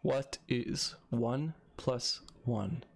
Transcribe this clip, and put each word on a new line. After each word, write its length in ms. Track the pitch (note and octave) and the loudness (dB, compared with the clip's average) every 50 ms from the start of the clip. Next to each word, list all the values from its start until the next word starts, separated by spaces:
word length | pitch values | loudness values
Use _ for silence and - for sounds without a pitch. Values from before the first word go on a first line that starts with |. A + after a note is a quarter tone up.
What 360 | - C3 C3+ C3+ C3+ - - - - - | 2 2 2 2 0 -2 -8 -14 -2 0
is 480 | C3+ B2 A#2+ - - - - - - - - - | 0 0 2 0 -2 -2 -2 -4 -4 -10 -8 -2
one 440 | - A#2+ A#2 A#2 A#2+ C3+ D3+ D#3+ D#3+ - - - - | 0 2 2 2 2 2 0 -2 -4 -8 -14 -18 -16
plus 460 | - - - B2+ A#2+ - - - - - - - - - | -2 0 0 0 2 0 -2 -2 -2 -6 -18 -20 -6 -2
one? 380 | B2 A#2 G#2+ G2+ F#2+ - A#2+ - - - | 0 0 0 0 0 -2 -4 -6 -10 -20